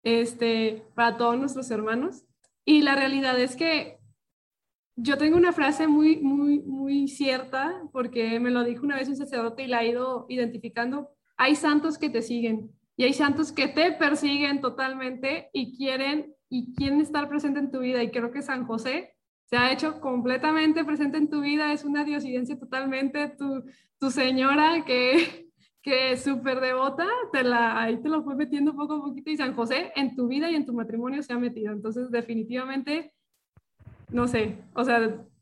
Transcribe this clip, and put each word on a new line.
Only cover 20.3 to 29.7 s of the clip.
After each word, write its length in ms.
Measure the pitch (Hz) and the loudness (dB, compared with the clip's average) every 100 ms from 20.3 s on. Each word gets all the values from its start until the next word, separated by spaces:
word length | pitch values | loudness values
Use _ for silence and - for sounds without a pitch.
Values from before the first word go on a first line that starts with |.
| 254 311 311 311 320 | 0 2 4 4 2
presente 340 | 302 302 285 311 | 0 0 0 0
en 100 | 294 | 0
tu 120 | 294 | 0
vida. 320 | 285 294 302 | 0 0 0
Es 120 | 294 | -2
una 200 | 294 294 | -2 -2
diosidencia 520 | 294 294 262 254 247 294 | 0 -2 -2 -4 -4 -8
totalmente. 720 | - 262 269 262 269 294 294 | -6 -4 -2 -2 -2 -2 -4
Tu, 340 | - 277 269 247 - _ _ | -4 -6 -6 -8 -20 _ _
tu 140 | 269 | -2
señora, 720 | 262 254 262 269 285 311 330 302 | 2 2 4 4 6 4 2 2
que, 640 | 247 247 311 330 - - _ _ _ | 2 4 4 2 -6 -20 _ _ _
que 300 | 277 262 262 | 0 2 2
es 100 | 247 | 0
súper 380 | 285 262 254 254 | 0 -2 0 0
devota, 480 | 262 254 269 269 359 466 392 | 0 2 0 0 -2 -2 -2
te 100 | 277 | 0
la, 400 | 247 240 233 220 | 2 4 2 2
ahí 140 | 226 226 | -2 -2
te 80 | 302 | 0
lo 140 | 311 | -2
fue 140 | 285 269 | -2 -4
metiendo 400 | 294 294 285 285 | -2 2 2 0
poco 180 | 294 | -4
a 80 | 302 | -4
poquito. 260 | 285 - 302 | -4 -8 -6
Y 80 | 302 | -4
San 200 | 262 233 | -2 -2
José 340 | 226 | -2